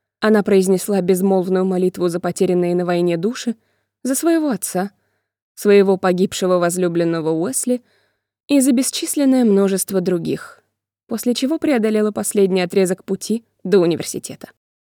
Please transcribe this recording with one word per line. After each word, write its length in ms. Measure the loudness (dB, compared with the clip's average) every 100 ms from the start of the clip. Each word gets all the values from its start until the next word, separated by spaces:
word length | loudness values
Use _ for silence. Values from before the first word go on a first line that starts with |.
| _ _
Она 220 | 2 2
произнесла 580 | 4 2 2 0 0 -2
безмолвную 640 | 0 2 2 0 0 0
молитву 440 | 0 0 -2 0 -2
за 120 | -2
потерянные 540 | -4 -2 0 2 0
на 100 | 0
войне 320 | 0 0 0 0
души, 400 | -2 -4 -6 -8 _ _ _ _
за 120 | -6
своего 360 | -2 0 0 0
отца, 400 | -4 -4 -6 -6 -8 _ _ _ _ _
своего 420 | -4 4 6 4 2
погибшего 600 | 2 2 0 0 0 2
возлюбленного 720 | 2 0 0 0 0 0 -2
Уэсли 520 | -2 -2 -4 -2 -4 -6 _ _ _ _ _ 0
и 120 | 2
за 120 | 4
бесчисленное 720 | 2 0 -6 -6 0 2 4
множество 560 | 4 4 2 0 -2 -2
других, 640 | 0 -2 -2 -6 -8 -20 _ _ _ _ -10
после 280 | -6 -4
чего 240 | -2 -2 -2
преодолела 520 | 0 0 0 0 -2
последний 520 | -4 -4 0 2 2
отрезок 420 | 0 0 0 -2
пути 400 | -6 -6 -4 -6 -8 _
до 140 | 0 2
университета. 720 | 2 0 -4 -10 -12 -16 -20 _ _ _